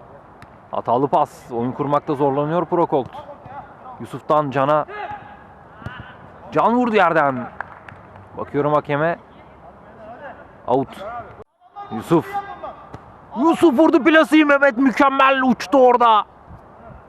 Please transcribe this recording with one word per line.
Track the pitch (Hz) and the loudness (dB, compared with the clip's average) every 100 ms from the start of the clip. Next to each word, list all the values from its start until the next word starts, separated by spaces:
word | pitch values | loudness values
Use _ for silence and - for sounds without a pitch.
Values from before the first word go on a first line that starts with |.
| - - - - - - - | -20 -20 -20 -20 -20 -20 -12
Hatalı | 101 120 123 139 | -6 -2 0 2
pas. | 165 143 - - | 0 -2 -6 -10
Oyun | 120 123 | -6 -6
kurmakta | 127 143 143 - | -4 -2 -2 -2
zorlanıyor | 139 143 139 147 170 | -2 0 0 -2 -2
Pro | 170 185 160 | -2 -2 0
Colt. | 143 113 - - - - - - - - - | -2 -4 -10 -18 -20 -18 -18 -18 -20 -20 -16
Yusuf'tan | 120 135 - 151 143 | -14 -10 0 0 0
Can'a. | 135 135 151 - 415 381 415 - - - - - - - - - - - - - | 0 0 0 -2 -10 -12 -14 -18 -20 -20 -20 -20 -20 -18 -16 -18 -20 -20 -20 -6
Can | 151 185 | 0 2
vurdu | 247 240 214 | 2 2 2
yerden. | 170 160 143 127 117 - - - - - - - - - | 2 2 0 -2 -8 -12 -16 -18 -20 -20 -20 -20 -18 -14
Bakıyorum | - 143 147 | -6 -2 0
hakeme. | 151 143 143 160 170 - - - - - - - - - - - - - - - | 0 0 -2 -2 -4 -12 -20 -20 -20 -20 -20 -20 -20 -20 -18 -18 -20 -20 -12 -4
Out. | 131 123 - 202 - - - - _ _ - - | -2 -4 -10 -14 -14 -16 -20 -20 _ _ -20 -12
Yusuf. | 113 - 165 - 403 403 - 294 - - - - - - 208 | -12 -2 -2 -2 -8 -10 -14 -16 -16 -20 -20 -20 -20 -12 -2
Yusuf | 320 302 330 247 | 0 2 2 4
vurdu | 320 302 | 4 4
plaseyi, | 277 311 302 311 | 4 4 4 4
Mehmet | 294 277 277 226 | 4 4 2 2
mükemmel | 269 202 277 269 269 269 | 0 2 2 4 2 2
uçtu | 262 220 - 277 247 | 0 -2 0 4 4
orada. | 240 233 214 - - - - - - - - | 4 4 2 -2 -12 -20 -20 -20 -20 -20 -20